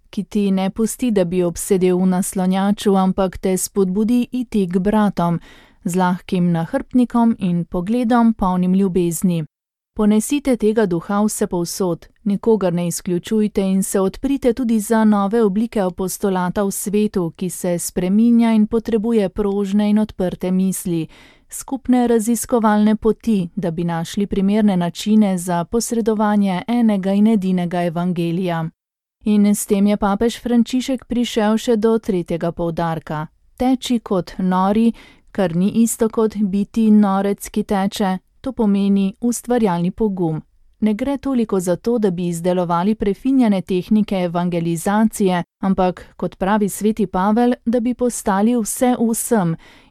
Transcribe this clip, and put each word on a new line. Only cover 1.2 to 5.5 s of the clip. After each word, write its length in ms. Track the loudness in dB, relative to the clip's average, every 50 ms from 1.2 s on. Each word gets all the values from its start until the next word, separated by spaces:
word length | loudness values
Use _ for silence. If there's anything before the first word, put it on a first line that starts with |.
| 0
bi 180 | 0 0 0 0
obsedel 540 | 0 -2 -4 -2 0 0 2 2 2 2
v 80 | 2 2
naslonjaču, 880 | 2 2 0 -2 -2 -2 -2 0 0 0 2 2 0 0 0 2 2 2
ampak 420 | 4 2 2 2 0 -2 -2 -2
te 200 | -4 -2 -2 -2
spodbudi 680 | -2 -2 -2 0 0 0 0 0 0 0 0 0 0 0 -2
iti 360 | -4 -6 -6 -2 -2 -2 0
k 120 | 0 0 0
bratom, 600 | 0 2 2 2 2 2 0 0 0 0 -2 -4 -6 -10